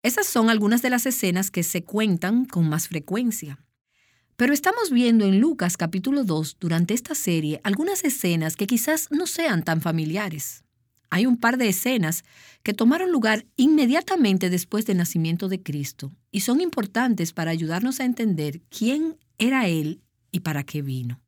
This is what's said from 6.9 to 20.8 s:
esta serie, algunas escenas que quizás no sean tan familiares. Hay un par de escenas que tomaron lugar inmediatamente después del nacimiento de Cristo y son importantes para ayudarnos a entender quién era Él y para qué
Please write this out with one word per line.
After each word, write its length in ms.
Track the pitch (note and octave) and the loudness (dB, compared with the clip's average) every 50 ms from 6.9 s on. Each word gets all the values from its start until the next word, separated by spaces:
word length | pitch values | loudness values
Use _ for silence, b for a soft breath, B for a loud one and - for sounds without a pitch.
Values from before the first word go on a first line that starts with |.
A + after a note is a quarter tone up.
| G#3 | 0
esta 220 | A#3+ - - D#4 | -4 -4 -6 -8
serie, 440 | - - F#3 E3+ D#3+ D#3 D3+ D#3 - - | -4 -2 0 0 0 0 -2 -6 -4 -4
algunas 400 | - G3+ - D4+ F#4+ G4+ F#4 - | -4 -2 -2 -2 -2 -2 -2 -2
escenas 520 | D4 - - - F3+ E3+ E3 D#3+ D#3+ D#3+ | -4 -4 -2 -2 0 0 0 -2 -2 -4
que 120 | - G3+ | -4 -2
quizás 400 | F#3+ B3 A3+ - - D#4 D#4+ - - | 0 0 0 0 0 -2 -2 -2 -4
no 160 | D4+ D4+ F4+ | -4 -4 -4
sean 380 | - - - E4 D#4 G#3+ E3 D#3+ | -4 -4 -2 -2 0 0 0 0
tan 180 | E3+ E3 D#3+ | 0 -2 -2
familiares. 840 | - F3 D#3+ E3 D#3 D#3 D#3+ G3+ G#3+ F#3 D#3+ D3 - - - - _ _ _ _ _ _ _ _ _ _ | -2 -2 -2 -2 -2 -2 -4 -4 -4 -6 -8 -8 -10 -12 -14 -16 _ _ _ _ _ _ _ _ _ _
Hay 160 | - F3+ A3+ | 0 0 2
un 120 | C4 A#3+ | 2 2
par 200 | A#3+ - A#3 B3+ | 2 2 0 2
de 120 | B3+ B3 G#3+ | 2 2 0
escenas 540 | F3+ - - B3 C4 A#3 F3 D#3 E3+ - b b b b b b b b | 0 0 0 0 0 0 0 0 -2 -4 b b b b b b b b
que 120 | b - G#3 | b -6 -2
tomaron 380 | - A3 A#3 D4 E4+ F#4 F#4 | 2 4 4 4 4 2 0
lugar 360 | E4+ C4+ A3 A3 G#3+ G#3+ - _ _ | 0 2 2 2 0 0 -2 _ _
inmediatamente 960 | - B3+ D4 D#4 D4+ C4+ A#3 C4+ E4 - - F#4+ F4+ C4 G3+ F#3+ F3+ F#3+ F3+ | 4 4 6 6 6 6 4 4 2 2 0 2 2 4 4 4 2 2 0
después 340 | F3+ F3 - _ - G#3 A3 | 0 -2 -2 _ -4 -4 0
del 120 | - G3 | 0 0
nacimiento 520 | F3+ F3 E3+ - E3+ D#3+ D#3+ E3 E3+ G3 F#3 | 0 0 0 0 0 0 0 0 -2 -2 -4
de 140 | F#3+ F#3 F#3 | -4 -4 -6
Cristo 500 | - C#3+ D3 C#3 C3 - - C#3 C#3 - _ _ _ | -6 -6 -6 -6 -8 -10 -12 -14 -14 -14 _ _ _
y 120 | - G#3 | -6 -4
son 200 | - - B3 D4+ | 0 2 2 2
importantes 720 | F#4 E4+ - C4+ G#3 G3 _ A3+ B3+ B3+ A3 - E3+ D#3+ - | 0 0 -2 -4 -6 -4 _ -2 0 0 0 0 -2 -4 -4
para 180 | - E3 E3 | -4 -4 -2
ayudarnos 480 | E3 D#3+ D#3+ D#3 E3 F3+ A3+ B3+ C4 - | -2 -2 -2 -2 -2 -2 -2 -2 -4 -2
a 60 | C4 | -2
entender 560 | B3 A#3+ - A#3 A3 F3+ D3+ D3+ D3 C#3 E3+ _ _ | -4 -2 0 0 -2 0 -2 -2 -6 -6 -10 _ _
quién 480 | - - G#3+ A#3 C4+ D4+ D#4+ D#4+ D#4 _ _ _ _ - | -6 -2 -2 0 0 0 -2 -4 -6 _ _ _ _ -2
era 280 | A3 B3 C4+ C4 A#3 | 0 2 2 2 0
Él 360 | F3+ E3 D#3+ D3+ D3+ E3+ - _ _ _ _ _ _ | 0 0 0 -2 -4 -6 -10 _ _ _ _ _ _
y 100 | - F3 | -8 -6
para 220 | F3+ D#3+ D3+ C#3+ C#3 | -4 -4 -4 -4 -6
qué 200 | - - D3+ | -6 -8 -8